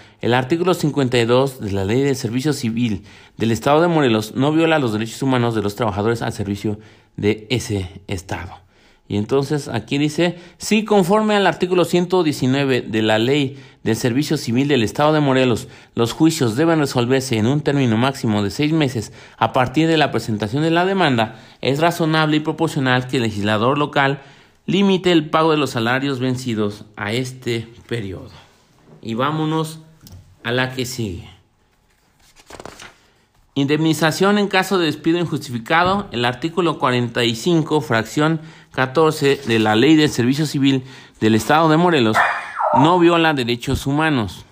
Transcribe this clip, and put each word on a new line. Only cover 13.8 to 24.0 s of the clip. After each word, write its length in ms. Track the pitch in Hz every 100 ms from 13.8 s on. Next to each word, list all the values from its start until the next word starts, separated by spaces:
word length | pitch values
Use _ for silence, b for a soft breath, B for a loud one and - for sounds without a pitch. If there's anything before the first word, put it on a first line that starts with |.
del 100 | -
Servicio 420 | 113 127 120 151 151
Civil 300 | - 117 143
del 160 | 139
Estado 300 | 104 - 147
de 80 | 156
Morelos, 480 | 147 131 127 107 - B B
los 160 | - 117
juicios 460 | - 160 160 123 107
deben 240 | 165 165
resolverse 580 | 139 127 120 135 127 110
en 80 | 107
un 140 | 147
término 360 | 151 143 127 110
máximo 460 | 131 135 120 104
de 80 | 101
seis 220 | 98 151
meses 400 | 160 143 120 104 B B B
a 140 | 113
partir 340 | 139 123 - 165
de 100 | 160
la 140 | 139
presentación 540 | 120 - 104 104 131
de 80 | 160
la 120 | 165
demanda, 560 | 180 196 165 120 110 B B B
es 180 | - 139
razonable 600 | 165 165 160 160 156 151
y 20 |
proporcional 640 | 156 156 160 156 131 127 127
que 120 | 135
el 40 |
legislador 560 | 113 101 101 107 120 143
local 440 | 147 147